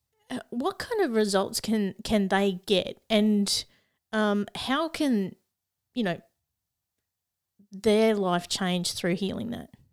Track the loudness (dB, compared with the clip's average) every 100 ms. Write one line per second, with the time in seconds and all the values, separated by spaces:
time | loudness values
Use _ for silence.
0 | _ _ -12 -12 -8 -4 -4 -4 -4 0
1 | 2 2 2 2 0 -4 -2 0 0 -4
2 | 0 0 2 2 2 0 0 0 0 -6
3 | -2 2 4 4 2 -2 -6 _ _ _
4 | _ -2 0 0 -2 -6 -4 -2 -2 0
5 | 2 2 0 -6 _ _ _ _ _ -4
6 | -2 -4 -8 _ _ _ _ _ _ _
7 | _ _ _ _ _ _ _ -4 2 4
8 | 4 2 2 0 -2 -2 0 0 -2 -4
9 | -2 -2 -2 -4 -8 -10 -12 -20 _